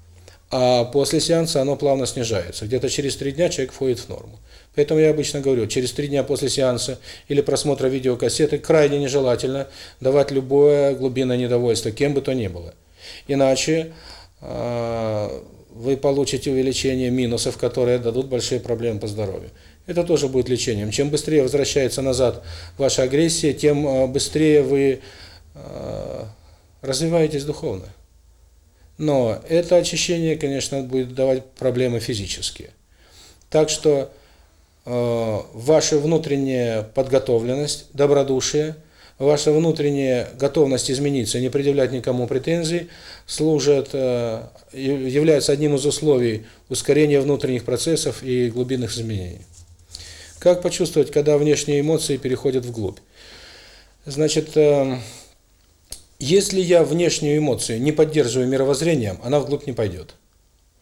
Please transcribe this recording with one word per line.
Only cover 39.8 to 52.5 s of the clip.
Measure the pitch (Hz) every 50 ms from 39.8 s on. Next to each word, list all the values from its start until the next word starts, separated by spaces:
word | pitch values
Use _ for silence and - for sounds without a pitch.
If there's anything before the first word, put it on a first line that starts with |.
| 147 147 143 139 139 131 127 123 110 - - -
готовность | 139 143 139 170 151 139 131 123 - -
измениться, | 135 131 143 143 143 135 113 107 - 123
не | 127 127
предъявлять | 120 143 139 143 139 139 131 123
никому | 135 127 113 - 127 123 123
претензий, | 117 131 131 123 - 165 170 170 156 170 175 165 170 - - - - - - -
служат, | - - - 151 160 160 147 127 143 143 139 123 -
э, | - 139 131 127 123 123 120 117 113 113 120 117 - - - _
яв-, | - 131 135 139 139 139 131 131
являются | 127 143 151 165 156 139 - -
одним | 143 139 151 147 143
из | 135 131
условий | 147 131 - - 151 139 127 123 117 110 107 110 - - - _ _
ускорения | 127 - - - 143 147 151 147 143 139
внутренних | 135 147 143 135 - 131 127 123 107
процессов | - 127 117 - 165 165 147 - 143 120 - -
и | 131 127 123 123 120
глубинных | 110 123 127 127 135 127 123 107 -
изменений. | 117 113 113 110 98 92 90 87 - - - - - - - - _ - _ - - - - - - - - - -
Как | - 175 180 175
почувствовать, | 175 180 170 - 185 151 - 160 139 -
когда | - 151 147 147 147 143
внешние | 147 151 143 131 - - 147 143
эмоции | 143 151 160 151 156 - 143
переходят | 123 - 123 127 120 - 143